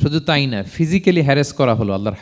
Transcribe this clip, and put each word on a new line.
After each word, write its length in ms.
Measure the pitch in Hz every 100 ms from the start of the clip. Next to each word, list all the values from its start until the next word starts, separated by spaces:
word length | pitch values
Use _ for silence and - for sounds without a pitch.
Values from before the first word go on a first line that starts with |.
শুধু 180 | - 156
তাই 280 | 139 147 135
না, 160 | 107
ফিজিক্যালি 580 | 98 - 160 190 190 175
হ্যারাস 320 | 139 139 143
করা 220 | - 131 107
হলো 180 | 104
আল্লাহর 220 | 98 104 95